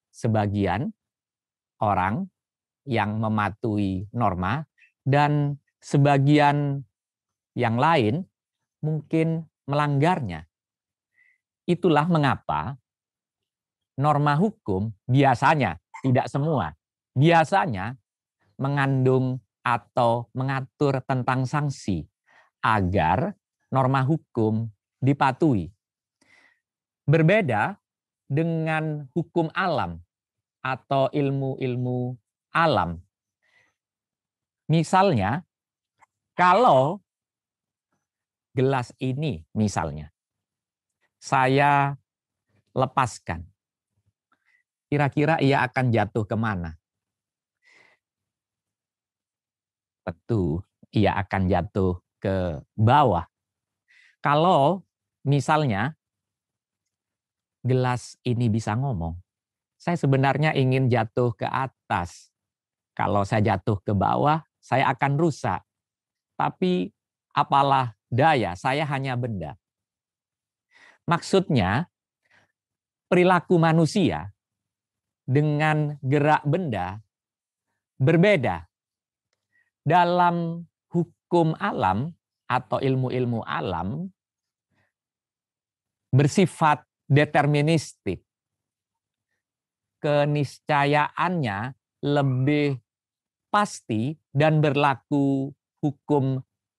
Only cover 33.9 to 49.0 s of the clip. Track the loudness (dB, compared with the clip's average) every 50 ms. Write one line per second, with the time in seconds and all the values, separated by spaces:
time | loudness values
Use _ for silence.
33.9 | _ _ _ _ _ _ _ _ _ _ _ _ _ _ _ 0 0 0 0 2
34.9 | 2 2 4 4 2 0 0 -2 -2 -4 -8 _ _ _ _ _ _ _ _ _
35.9 | _ _ _ _ _ _ _ _ _ 2 4 4 4 6 6 6 6 4 4 2
36.9 | -2 -6 -12 _ _ _ _ _ _ _ _ _ _ _ _ _ _ _ _ _
37.9 | _ _ _ _ _ _ _ _ _ _ _ _ _ -2 0 0 0 -2 -4 -6
38.9 | -10 _ -6 -6 -4 -4 -4 -6 -6 -8 -12 _ -4 -2 -2 0 -2 -4 -4 -6
39.9 | -8 -12 -14 -16 _ _ _ _ _ _ _ _ _ _ _ _ _ _ _ _
40.9 | _ _ _ _ _ _ -6 -2 0 2 2 2 2 4 4 4 4 2 2 0
41.9 | -4 -8 _ _ _ _ _ _ _ _ _ _ _ _ _ _ _ -4 -4 0
42.9 | 0 0 -2 -2 -4 -10 -10 -10 -10 -10 -10 -16 _ _ _ _ _ _ _ _
43.9 | _ _ _ _ _ _ _ _ _ _ _ _ _ _ _ _ _ _ _ _
44.9 | -2 0 0 0 0 0 0 2 2 2 2 2 2 2 0 -2 -2 -2 0 2
45.9 | 2 0 0 0 -2 -6 -4 -4 -4 -4 -4 -4 -6 -6 -8 -10 -12 -16 _ _
46.9 | _ _ _ _ _ _ _ _ _ _ _ _ _ _ _ _ _ _ _ _
47.9 | _ _ _ _ _ _ _ _ _ _ _ _ _ _ _ _ _ _ _ _
48.9 | _ _